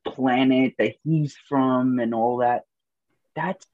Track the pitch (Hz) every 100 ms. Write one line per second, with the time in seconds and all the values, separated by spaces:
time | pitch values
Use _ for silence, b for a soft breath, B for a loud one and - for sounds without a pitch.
0 | - - 131 127 135 131 131 - 110 -
1 | 151 160 143 - - 139 131 127 127 123
2 | 117 113 117 123 120 120 - _ _ _
3 | _ _ _ 156 170 185 -